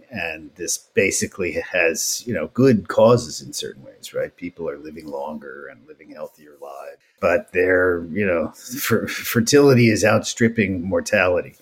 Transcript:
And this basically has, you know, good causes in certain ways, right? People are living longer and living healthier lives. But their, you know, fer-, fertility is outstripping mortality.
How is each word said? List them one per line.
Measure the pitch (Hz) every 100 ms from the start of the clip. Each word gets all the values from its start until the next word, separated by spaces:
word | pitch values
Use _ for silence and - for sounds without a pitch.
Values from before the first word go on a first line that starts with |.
| -
And | 104 85 78 - -
this | 82 -
basically | _ 110 98 - - - 87
has, | 80 - 92 82 80 - - 120
you | 95
know, | 76
good | - 135 107 -
causes | - 110 120 - -
in | -
certain | - - -
ways, | - - -
right? | - - -
People | - - 80
are | 71
living | 78 78 76
longer | 69 71 78 71 69 67
and | 67 73
living | 73 78
healthier | 76 76 _ 73 71
lives. | 71 69 71 - _ -
But | 87 87 -
their, | 90 90 92 90 87 85
you | 90 101
know, | 85 78
fer-, | - - - - 110 101
fertility | - - - 117 143 143 120 117
is | 101 90
outstripping | 110 - - 117 113 95 92
mortality. | 92 87 - 104 92 87 - -